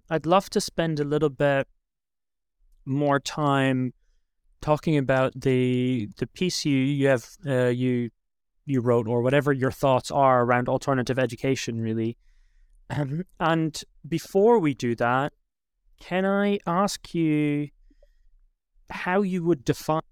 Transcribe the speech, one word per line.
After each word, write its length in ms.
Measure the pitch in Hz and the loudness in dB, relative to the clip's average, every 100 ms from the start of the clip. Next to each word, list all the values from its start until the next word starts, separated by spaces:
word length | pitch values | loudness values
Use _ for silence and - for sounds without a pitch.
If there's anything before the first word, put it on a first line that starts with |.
| - | -6
I'd 160 | 160 156 | -4 2
love 240 | 185 - | 2 2
to 100 | 208 | -4
spend 380 | - - 165 151 | -2 -2 -2 -2
a 40 | 147 | -2
little 240 | 151 151 | 0 0
bit 380 | 131 143 139 - _ _ _ _ _ _ _ _ _ _ _ - | 2 0 0 -2 _ _ _ _ _ _ _ _ _ _ _ -4
more 340 | 139 147 139 | 0 2 0
time 760 | - - 147 139 135 131 127 - _ _ _ _ _ _ | -2 -2 0 2 2 0 -4 -8 _ _ _ _ _ _
talking 360 | - 151 - 151 | -2 0 2 0
about 420 | 131 131 131 135 | 2 2 0 0
the, 680 | 135 127 127 123 127 127 104 - | 0 2 2 0 0 -2 -6 -8
the 80 | 127 | -10
piece 400 | - 180 - 156 | -4 -4 -2 0
you, 120 | 135 | 0
you 300 | 135 143 135 | 2 2 2
have, 220 | 131 - - 147 | 2 -2 -12 -2
uh, 200 | 127 123 | 0 2
you, 420 | 123 127 123 120 - _ _ _ _ - | 0 0 0 -4 -10 _ _ _ _ -4
you 160 | 131 | 0
wrote 260 | 120 120 113 | 2 2 2
or 140 | 120 | 0
whatever 320 | 123 143 143 | 2 2 2
your 180 | 139 127 | 0 -2
thoughts 380 | - 139 127 - | 0 0 0 0
are 340 | 143 135 127 | 2 4 4
around 240 | 120 123 123 | 2 2 0
alternative 500 | 131 - 131 117 127 | -2 -2 -2 -2 -2
education, 600 | 123 117 135 135 - 113 | -2 -2 -4 -2 -4 -6
really. 380 | 113 113 113 117 _ _ _ _ _ _ - | -4 -2 -4 -6 _ _ _ _ _ _ -10
Um, 340 | 139 139 151 185 - | -6 -4 -6 -10 -2
and 420 | 165 165 160 - - _ 143 | 0 0 -2 -6 -14 _ -8
before 520 | 156 - 196 214 233 | -8 -2 2 4 4
we 140 | 156 | 2
do 220 | 135 120 117 | -2 -2 0
that, 360 | 120 127 143 - _ _ _ _ _ _ | 2 2 -2 -6 _ _ _ _ _ _
can 260 | - 180 190 | -6 -2 0
I 340 | 202 202 202 - | 0 0 -2 -2
ask 460 | 170 202 - - 170 | 0 0 -4 -6 -2
you 540 | 160 151 151 147 147 - _ _ _ _ _ _ _ _ _ _ - | 0 2 0 -2 -6 -12 _ _ _ _ _ _ _ _ _ _ -16
how 320 | - - 190 | -10 -2 0
you 220 | 196 185 | 0 0
would 200 | 165 156 | 0 0
define, 380 | 120 143 - 156 - | 0 -2 -2 -4 -6